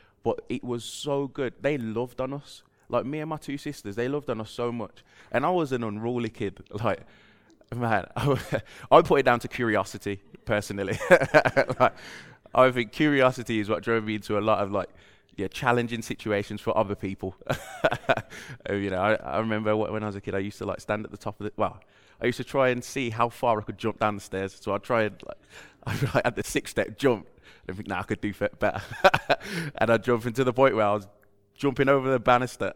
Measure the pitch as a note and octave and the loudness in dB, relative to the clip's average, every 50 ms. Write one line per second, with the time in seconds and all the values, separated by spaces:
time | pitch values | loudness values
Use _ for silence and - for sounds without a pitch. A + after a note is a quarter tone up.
0 | _ _ _ _ _ A#2 - - - - B2 - - B2 A#2+ A#2 A2 - - - | _ _ _ _ _ -2 -2 -2 -4 -6 -6 -6 -4 -6 -6 -6 -6 -10 -12 -10
1 | - D3+ C#3 C#3 C#3+ C3 - C#3+ C3+ A#2 - - - C#3+ D3+ C3+ A#2 A2 G#2+ A2+ | -6 -4 -2 -2 -2 -4 -4 -4 -6 -6 -6 -4 -2 -2 -2 -2 -4 -4 -4 -4
2 | G#2 G2 - - B2+ C3 C#3 C#3+ - - - - _ _ _ _ _ _ A#2 A#2+ | -4 -4 -6 -8 -6 -6 -6 -10 -12 -16 -20 -20 _ _ _ _ _ _ -2 -2
3 | G2 C3 D3+ D#3 D3+ D#3+ D#3 D3 - - C#3 C#3+ - D3 C#3 - - G2+ G2+ A#2 | -2 -2 -6 -6 -6 -6 -8 -8 -6 -8 -8 -6 -8 -10 -10 -8 -10 -8 -4 -4
4 | B2 B2+ C#3+ D3 C3+ - A#2 A2 A2 - - - A#2+ A#2+ A#2+ A#2 G#2 - - - | -2 -2 -2 -4 -4 -4 -6 -6 -6 -8 -6 -4 -4 -4 -4 -4 -8 -10 -12 -20
5 | _ _ _ - - - - A#2+ C#3 E3 F#3 F3 D#3+ B2+ C3 A#2+ A#2 G#2+ G2+ G#2+ | _ _ _ -20 -12 -4 -2 0 2 2 2 0 0 0 -2 -2 -2 -4 -4 -4
6 | A2+ A#2+ B2 A#2+ A#2+ A2+ - - A2 F#2+ - - - - - G#2 G#2+ G#2+ F#2 - | -4 -2 -2 -2 -4 -4 -4 -6 -6 -6 -6 -10 -18 -12 -10 -4 -2 -2 -2 -2
7 | - - - - - - _ _ _ _ _ _ - _ A#2+ B2 A#2+ A#2 A2 G2 | -6 -16 -20 -20 -20 -20 _ _ _ _ _ _ -16 _ -6 -4 0 2 2 0
8 | - - - - A2 D3 C3+ G#2 - - D3 G2+ - - - - - - C3+ E3 | 0 -4 -6 -2 2 2 2 2 0 -4 -6 -6 -6 -8 -16 -20 2 4 6 6
9 | E3 - E3 C#3+ C3 B2+ A#2+ A#2 - A#2+ - - A#2+ A2+ G#2 G2 F#2+ - - G#2 | 6 4 4 4 6 4 2 2 0 -6 -6 -4 -2 2 2 0 0 -2 -8 -8
10 | - G2+ G2+ - - - - - _ - A2 G#2 - - G2+ G2+ G2 F#2 C3+ - | -6 -6 -8 -8 -10 -20 -20 -14 _ -2 -2 -2 0 -4 -4 -4 -2 -2 -2 -4
11 | - - F3+ D#3+ C3+ - - D3+ - B2+ - C3+ - - B2+ - B2+ - - - | 6 6 6 6 6 6 4 6 6 6 2 2 0 0 2 4 4 4 4 -2
12 | - - - - - - - _ _ - - A#2+ B2+ C3 B2+ B2+ A#2 G#2 - - | -12 -18 -18 -18 -20 -20 -20 _ _ 0 6 6 6 6 6 2 -2 -4 0 2
13 | D#3 D3+ D3 C3+ B2+ B2+ B2+ B2+ A2+ - A#2 G#2+ G#2 G2+ G#2+ D#2+ G#2 A#2 A#2 A2+ | 2 4 6 6 4 4 4 0 -4 -2 -2 -2 0 0 -2 -2 0 0 0 0
14 | G#2+ A2 G#2+ G#2+ F#2+ - G#2+ G#2 G#2 A2 G#2+ F#2+ G#2 G2 G2+ G2 F2+ - - - | 0 -2 -4 -4 -2 -2 0 0 2 2 2 2 2 -2 -2 -4 -4 -4 -10 -20
15 | - - - _ _ _ - - G2 F#2 - - C#3 B2 A#2+ A#2+ A#2+ A2+ A#2+ A2+ | -20 -20 -20 _ _ _ -8 -8 -8 -6 -6 -2 2 2 2 2 2 -2 -6 -8
16 | A2 - A2 - - G#2+ G#2 G2+ G2+ - G#2 G2+ - A2+ - - A2 G2 G2+ - | -6 -8 -10 -8 -2 -2 0 0 0 -4 -8 -6 -4 0 0 0 0 0 -2 -6
17 | - F#2+ G2 - - F#2+ - - - - - - - - - - - - A#2+ - | -6 -8 -6 -6 -8 -8 -10 -10 -6 -4 -4 -4 -4 -12 -8 -2 0 0 0 0
18 | - - B2 - - - - - - - B2+ - - - G2 G2+ G2 G2 F#2 F2+ | 0 -2 -2 -2 -2 -10 -16 -18 -16 -16 -16 -12 -6 -4 -2 -2 -2 -2 0 2
19 | F#2+ G#2+ A2 - - - C#2 G2 A2+ A2+ A2 G#2+ A2 G#2+ G#2+ G#2+ G#2+ - G#2 A2 | 2 2 2 2 0 -2 -2 -2 0 0 -2 -2 0 0 0 0 0 -2 -4 -4
20 | G#2+ G#2 G2 G2+ - G#2+ F#2 G2 G2 G2+ - - G2 G2 - - - - G#2 G#2+ | -4 -6 -6 -8 -8 -6 -4 -4 -4 -6 -8 -6 -6 -6 -6 -6 -4 -4 -4 -4
21 | G#2+ - G#2 - - A2 G2 - G#2 G#2 - - G#2+ F#2 F#2 F#2+ - _ _ _ | -4 -10 -14 -10 -10 -10 -10 -8 -10 -10 -4 -2 -2 -2 -2 -8 -18 _ _ _
22 | _ _ _ _ - B2 A#2 - B2+ - - C#3 C3 B2+ B2 B2 - - - C#3 | _ _ _ _ -2 -2 -2 -2 -6 -2 0 2 4 4 2 0 -4 -6 -6 -4
23 | C3 A#2 G#2+ A#2 A#2 A#2 - - - A#2+ A2+ G#2+ G#2 - G#2 - - A2 G2+ - | -4 -4 0 0 0 0 0 -2 2 2 2 2 0 -6 -10 -4 -4 -4 0 0
24 | A2+ G#2+ G#2 G2 - - - F#2+ G2 G2 - - - G#2+ G2 G2+ - - B2+ A2+ | 0 0 0 -4 -10 -8 -6 -6 -6 -6 -8 -8 -4 -4 -4 -4 -2 0 2 2
25 | G#2+ G#2 G2 - - - - - _ _ - - - - _ _ - A2 G#2 - | 2 0 -2 -8 -14 -16 -16 -16 _ _ -20 -20 -20 -20 _ _ -6 -6 -2 -2
26 | C3+ G#2+ - B2 - A#2+ - F#2+ G#2 - - C#3+ - - - A2+ G2+ - G#2+ - | -2 2 2 2 2 2 -2 -2 -6 -2 -2 -4 -4 -2 -2 -2 -2 -2 -4 2
27 | C#3 C3+ A#2 G2 - - _ - _ - - - - - F#2 G2+ G#2 - F#2+ F2+ | 2 2 2 2 -2 -12 _ -20 _ -20 -20 -18 -14 -12 -12 -10 -8 -6 -6 -6
28 | F#2+ - G#2+ - - G#2 G2 - G2+ G2+ - - - G2 - F#2+ - - - - | -4 -4 -6 -4 -4 -6 -2 -2 -2 -2 -2 0 -2 -2 -2 -2 -8 -10 -6 4
29 | - F#3+ - - - - C#3+ - - G3+ G#3 E3+ E3 D3 - - A2+ A2 A#2 A2 | 4 6 6 4 2 0 0 0 0 -6 -6 -6 -6 -6 -2 -2 2 4 4 2
30 | G2 B2 A#2+ A2+ A2 B2 G#2+ C3 C3 B2+ A2 B2+ C3+ C3+ - A2 G#2 G2+ G#2 G#2+ | 4 2 0 0 0 -4 -2 0 0 2 4 6 4 6 6 4 2 2 2 0
31 | G2 - - _ _ _ _ _ _ _ _ - - C#3+ B2 C#3 C#3 C3+ C#3 C3+ | -2 -8 -18 _ _ _ _ _ _ _ _ -2 -2 0 2 2 4 4 4 4
32 | C3 C3 C3+ B2 G#2 B2+ B2 B2 B2+ A#2+ - - G2+ F#2 - | 4 2 0 2 6 6 6 6 4 0 -4 -4 -4 -4 -4